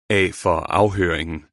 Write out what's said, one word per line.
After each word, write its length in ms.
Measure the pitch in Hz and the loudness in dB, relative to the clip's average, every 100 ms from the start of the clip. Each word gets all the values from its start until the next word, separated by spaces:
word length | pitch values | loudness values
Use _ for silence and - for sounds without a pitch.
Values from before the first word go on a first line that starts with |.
| - | -2
A 220 | 101 92 | 0 0
for 260 | - 95 82 | 0 0 0
afhøringen. 880 | - 92 104 98 87 78 82 78 - | 0 2 2 2 0 0 -4 -8 -12